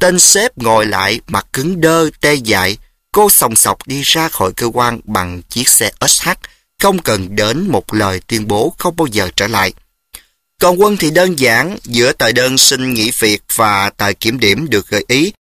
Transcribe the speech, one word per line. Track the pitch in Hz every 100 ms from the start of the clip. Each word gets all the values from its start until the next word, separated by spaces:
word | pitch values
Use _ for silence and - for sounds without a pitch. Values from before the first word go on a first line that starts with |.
Tên | 180 180
sếp | - 202 233 -
ngồi | 113 110 107
lại, | 98 98 113 -
mặt | 101 -
cứng | - 147 185
đơ, | 160 165 160 -
tê | 147
dại. | 147 110 101 92 107 - _ _
Cô | - 208
sòng | - 127 110
sọc | 113 98 -
đi | 135
ra | 139 165 160
khỏi | - 95
cơ | - 120
quan | 113 120 117
bằng | - 104 90 87
chiếc | - - 127
xe | - 104 - 139
S | -
H, | 165 185 - _ _ -
không | 196 190
cần | 143 104 92 104
đến | 104 135 196
một | 117 -
lời | 107 101 95 -
tuyên | 113 104
bố | 104 139 -
không | 180 170
bao | 156
giờ | 107 92 -
trở | 101
lại. | 110 95 - _ _ _ - _ _ _ _
Còn | 180 180
Quân | 208 202
thì | 165
đơn | 165 185 165
giản, | 123 113 156 202
giữa | - 120 196
tờ | - 120
đơn | 120 127 131
xin | - 135 131
nghỉ | 120 110 -
việc | 110 104 -
và | - 110 101 101
tờ | - 101
kiểm | 101 110 123
điểm | 104 101 160
được | 107 -
gợi | 104 -
ý, | 131 175 - _